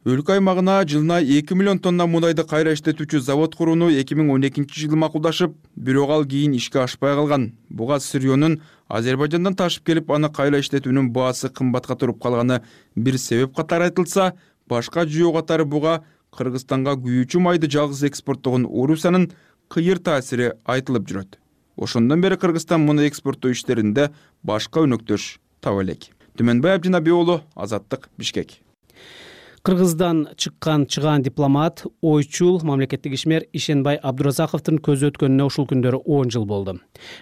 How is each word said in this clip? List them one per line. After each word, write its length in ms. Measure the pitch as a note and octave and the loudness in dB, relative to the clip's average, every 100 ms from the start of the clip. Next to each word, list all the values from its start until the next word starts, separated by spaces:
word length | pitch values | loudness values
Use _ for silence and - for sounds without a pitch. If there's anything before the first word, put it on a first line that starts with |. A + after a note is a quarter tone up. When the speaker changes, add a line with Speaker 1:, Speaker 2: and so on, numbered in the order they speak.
Speaker 1:
өлкө 320 | B2 C3 D3 G3 | -2 0 2 2
аймагына 460 | F#3+ F#3 F#3 G3 F3 | 2 2 2 2 2
жылына 320 | D3 D#3 E3+ | 0 2 2
эки 340 | C#3 C#3+ D3 | 2 2 2
миллион 240 | F#3 G3+ F#3+ | 0 2 0
тонна 280 | F#3 F3 E3+ | 0 0 2
мунайды 380 | E3 E3+ E3 | 2 2 0
кайра 280 | D#3+ D#3 D#3 | 0 0 0
иштетүүчү 460 | D#3 D#3 D#3 D3+ D#3 | 0 -2 -2 -2 -2
завод 340 | B2+ C#3+ D#3+ | 0 2 0
курууну 360 | - E3 E3 E3+ | 0 0 2 4
эки 240 | C#3+ C3+ | 2 2
миң 160 | C#3+ D3+ | 0 2
он 140 | C3+ C#3 | 2 0
экинчи 400 | C#3 C#3 - D3+ | -2 -6 -4 -2
жылы 100 | D#3 | 0
макулдашып, 560 | D#3 D#3 E3 D#3 F3 - _ - | 0 0 -2 0 -2 -4 _ -10
бирок 340 | A#2+ C3+ C#3 | 0 2 2
ал 140 | D#3 | 2
кийин 300 | D3 C#3 D3 | 0 0 0
ишке 260 | B2+ - C#3 | 0 -2 -2
ашпай 340 | B2+ - C#3 | -2 -2 0
калган. 380 | C#3+ D3 C#3+ A2+ A2 - | 0 2 0 0 -6 -14
Буга 300 | - A2+ C#3+ | -8 -2 -2
сырьёнун 640 | - C#3 C3 C3 D#3 D#3 - _ - | -2 -2 2 2 2 0 -6 _ -8
Азербайжандан 680 | G#2 A#2 C3 D3 E3+ F#3 | -4 -2 0 0 0 -2
ташып 300 | F#3+ F3 - | -2 -4 -4
келип, 260 | - E3 D#3+ | -2 -2 0
аны 200 | D3 D3+ | 0 0
кайра 280 | D3+ C#3+ C#3+ | 0 0 0
иштетүүнүн 500 | C3+ C#3 C3+ C3+ C3 | 0 -4 0 0 0
баасы 400 | A#2 C3 B2+ C3 | 0 -2 -2 -6
кымбатка 460 | - C3 B2 - B2 | -4 -2 -2 -4 -4
туруп 260 | B2+ - | -4 -2
калганы 400 | B2 A#2+ A#2+ B2+ - - _ | -2 0 0 -2 -4 -20 _
бир 240 | - A#2+ C3 | -4 0 -2
себеп 360 | - A#2 C3 | 0 0 -2
катары 360 | D3 D#3 E3+ F3 | -2 -2 0 0
айтылса, 440 | F3 F3 G3 F#3 F3+ _ _ - | 0 -2 0 0 -2 _ _ -6
башка 360 | A#2+ A#2 E3 | -4 -4 -2
жүйө 300 | E3+ D#3 E3+ | -2 2 2
катары 300 | D#3+ D#3 D#3+ | 2 0 0
буга 400 | D3+ D3 D#3 E3 D#3 _ _ | 0 0 0 -2 -6 _ _
Кыргызстанга 640 | - B2+ B2+ - C3 C3 C#3 | -8 -6 -6 -4 -2 -2 -2
күйүүчү 420 | B2+ B2 B2+ F3 | -2 0 0 2
майды 300 | F3+ F3 D#3 | 2 2 0
жалгыз 360 | D3 D3 C#3 C#3+ | 0 -2 0 -4
экспорттогон 600 | C#3 - C3 C3 B2+ B2 | -4 -6 -4 0 0 0
Орусиянын 640 | - C3+ D#3 F3 F#3 F3 - _ _ _ | 0 0 2 2 2 0 -4 _ _ _
кыйыр 300 | - E3+ F#3 | -2 0 0
таасири 560 | F3 D3 B2+ B2 A#2+ - | 0 -2 -2 -2 -2 -4
айтылып 420 | - B2+ C3+ B2 F#2+ | -4 -4 -2 -4 -4
жүрөт. 280 | G2 F#2+ - _ _ _ - | -10 -12 -18 _ _ _ -12
Ошондон 460 | G#2+ B2 A#2 D#3+ | -4 0 2 2
бери 140 | F#3+ F#3 | 2 0
Кыргызстан 440 | F#3 E3 D#3+ E3+ | 0 -2 0 0
муну 220 | D3+ D3 | 2 2
экспорттоо 500 | D3 - C#3 B2+ B2+ | 0 -2 -8 -4 -2
иштеринде 580 | A#2+ - A#2 G#2+ G#2+ D3 - _ _ | -4 -2 0 0 2 0 -2 _ _
башка 380 | - G#2+ - D#3+ | -6 -6 -4 0
өнөктөш 580 | D#3 A#2 A2+ G#2 - - _ _ | 0 0 -2 -4 -4 -16 _ _
таба 220 | - G2 | -4 -2
элек. 260 | F#2+ - - _ _ - | -2 -6 -12 _ _ -2
Түмөнбай 400 | A#2 A#2+ D#3+ F#3+ | 0 2 2 2
Абдинабиоğlu, 640 | F3+ F3+ D#3 F3 E3+ F3 - | 2 0 2 2 2 0 -4
Азаттык, 540 | - G2 G#2 - C3 - - | -12 -8 -8 -6 -10 -10 -12
Бишкек. 440 | A2 - D#2+ - _ _ _ - - - - - - - | -8 -6 -8 -12 _ _ _ -20 -20 -20 -20 -20 -20 -6
Speaker 2:
Кыргыздан 640 | - F3+ F#3 D#3+ F3+ E3 D3 - | 0 2 2 2 0 0 -2 -6
чыккан 460 | - - - D3+ C#3 | -10 -6 -2 0 0
чыгаан 340 | - D3+ D3 | -2 0 0
дипломат, 640 | C3 - C#3 C#3+ D#3+ - - - | 0 0 2 2 0 -4 -16 -4
ойчул, 600 | E3 D3+ C#3+ - F3 F3+ | 0 2 0 2 2 2
мамлекеттик 480 | D#3 C3+ C3+ C3+ D3+ | 0 0 -2 -4 -6
ишмер 320 | C3+ D#3 D#3+ - | -4 0 0 -2
Ишенбай 460 | D3 - D3 C#3 D3 | -8 -2 0 2 0
Абдуразаковдун 760 | C#3 C3 C#3+ C3+ D#3+ D#3+ - D#3+ | -2 -2 0 0 -2 -2 -2 -2
көзү 300 | D3+ C#3 D3 | 0 2 0
өткөнүнө 400 | - C#3+ C3+ C#3 | 0 2 2 2
ушул 160 | - C3+ | 0 -2
күндөрү 320 | C3 B2 C3 - | 0 0 0 0
он 260 | C#3+ B2 | 0 0
жыл 140 | A#2 G#2 | -2 -4
болду. 300 | G2+ G2 F#2 _ - - - | -4 -6 -8 _ -20 -20 -14